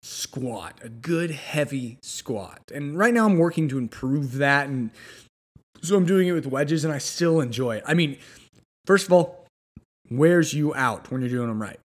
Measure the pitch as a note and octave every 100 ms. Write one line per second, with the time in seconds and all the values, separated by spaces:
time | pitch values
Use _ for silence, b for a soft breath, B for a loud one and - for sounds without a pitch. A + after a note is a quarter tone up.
0 | - - - - B2+ A2 E2+ - A#2 A#2
1 | B2+ E3 F3 D3 - D#3 D3 C#3 B2 A#2+
2 | - - - A2+ F#2 - - C#3 C#3+ D3+
3 | A3 A#3 A3 F#3 E3+ E3 D#3 C3+ A#2 -
4 | C3 C#3 C#3 C3 C#3 C#3 C#3+ C3+ A2+ B
5 | B B B _ _ _ _ - D#3+ G3+
6 | F3 F#3+ F#3 E3+ C3+ C3 C#3+ D#3+ D#3 C#3+
7 | - - E3+ D#3+ C3 A#2 B2 A2 - D#3+
8 | D#3+ C#3 B B B _ _ _ - G3
9 | F#3+ F3+ E3 - - _ _ - _ _
10 | _ A#2+ D#3+ F3 D#3+ D3 D3+ C3+ B2+ G2+
11 | - C3 B2 B2 A#2+ G#2+ G#2 -